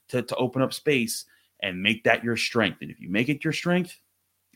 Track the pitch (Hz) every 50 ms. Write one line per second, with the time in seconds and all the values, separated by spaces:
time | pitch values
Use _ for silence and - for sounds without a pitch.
0 | _ - - 123 113 - - - 127 120 - 131 131 127 - - - 156 143 127
1 | 117 117 - - - _ _ _ _ _ _ - - 95 90 90 98 107 113 113
2 | - 123 110 - - 120 113 110 - - - 117 110 - - - 71 76 78 -
3 | - 87 92 107 127 139 147 147 - 160 151 - - 175 175 180 175 - - -
4 | _ _ _ _ _ _ _ _ _ _ _